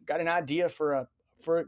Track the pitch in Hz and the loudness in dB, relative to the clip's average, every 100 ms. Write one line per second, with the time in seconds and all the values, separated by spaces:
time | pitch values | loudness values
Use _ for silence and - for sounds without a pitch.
0 | - 151 170 175 147 156 175 - 151 139 | -6 -2 0 0 0 0 0 0 0 0
1 | 127 _ _ _ - 165 | -4 _ _ _ -2 0